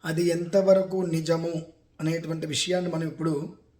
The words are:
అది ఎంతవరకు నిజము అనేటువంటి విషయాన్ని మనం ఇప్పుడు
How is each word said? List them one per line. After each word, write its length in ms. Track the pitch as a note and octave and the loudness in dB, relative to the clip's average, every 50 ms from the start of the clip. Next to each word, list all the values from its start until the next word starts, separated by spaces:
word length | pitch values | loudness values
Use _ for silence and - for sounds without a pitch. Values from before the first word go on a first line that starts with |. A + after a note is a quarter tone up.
| - | -6
అది 200 | E3 E3 E3 F3 | -4 -2 0 2
ఎంతవరకు 720 | E3+ E3 E3+ F3 - - G3 F#3+ F#3+ F#3+ F#3+ F#3+ F#3+ F#3 | 2 2 0 -2 2 2 4 6 8 6 6 4 0 -2
నిజము 680 | F#3+ F3+ E3+ D#3+ E3 D#3+ D#3+ E3 E3 E3 E3+ E3 D#3+ D#3+ - - _ _ _ _ - | -2 -2 0 -2 -2 0 0 0 0 0 -4 -4 -6 -8 -10 -18 _ _ _ _ -4
అనేటువంటి 460 | D#3 D#3+ E3 E3 D#3+ D#3 E3 D#3+ D#3 | -4 -2 -2 -2 -4 -6 -6 -6 -6
విషయాన్ని 440 | D#3 C#3+ B2 - F3+ F3+ F3+ F3+ F3 | -4 -4 -4 0 0 0 0 0 -2
మనం 160 | E3 D#3+ E3 | -2 -2 -4
ఇప్పుడు 500 | D#3 C#3+ - D#3 D#3+ D3+ C#3+ E3 - - - _ _ _ | -4 -6 -4 -2 -2 -2 -2 -4 -8 -12 -16 _ _ _